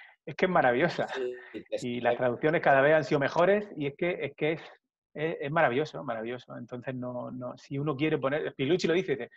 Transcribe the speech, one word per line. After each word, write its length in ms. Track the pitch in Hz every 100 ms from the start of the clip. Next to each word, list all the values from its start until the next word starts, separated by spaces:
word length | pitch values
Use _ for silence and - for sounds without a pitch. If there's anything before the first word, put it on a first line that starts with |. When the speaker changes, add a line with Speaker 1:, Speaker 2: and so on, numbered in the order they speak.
| - _ -
Speaker 1:
es 80 |
que 100 | 151
es 60 | 185
maravillosa. 560 | 170 131 123 165 - 117
Speaker 2:
Sí, 260 | 135 123 123 - 107 -
es 120 | 107
Speaker 1:
Y 160 | 127 120
las 120 | 117
Speaker 2:
que 60 | 120
Speaker 1:
traducciones 420 | 127 117 151 160
cada 220 | 160 135
vez 120 | 143
han 100 | 156
sido 160 | 151 147
mejores 460 | 135 156 175 208 208 -
y 100 | 143
es 80 | 143
que, 220 | 175 185 139
es 80 | -
que 160 | 156
es 100 | 160 - - _ _ _
es, 220 | 156 160 170
es 100 | 143
maravilloso, 520 | 165 147 123 156 160
maravilloso. 520 | 147 113 113 123 - 131
Entonces, 380 | 120 123 131
no, 360 | 127 123 123 123
no, 260 | 127 123 127
si 220 | - 139
uno 180 | 147 135
quiere 220 | 156 151
poner, 340 | 135 147 -
Pilucci 320 | - 135 180 170
lo 60 |
dice, 180 | 170 185
dice, 180 | 127 120